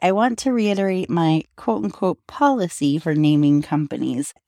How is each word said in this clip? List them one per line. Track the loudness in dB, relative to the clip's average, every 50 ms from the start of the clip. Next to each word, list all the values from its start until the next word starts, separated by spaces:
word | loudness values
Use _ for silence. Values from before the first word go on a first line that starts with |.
| 0
I | 0
want | 2 2 0 0 -2 -2
to | -4 -2 0
reiterate | 0 0 0 0 0 0 0 -2 -2 -2 -2
my | 0 0 2 2 2 2 0 -4 _
quote-unquote | -8 -4 -4 -2 -2 -4 -6 -4 -4 -2 -2 -2 -4 _
policy | -18 -4 0 0 2 2 0 -2 -6 -4 -2 -2 0 0 0
for | -2 -2 0
naming | 2 2 4 4 4 4 4 2 2 0
companies. | -2 -4 -4 -4 -4 -6 -6 -6 -4 -4 -6 -8 -8 -14 _ _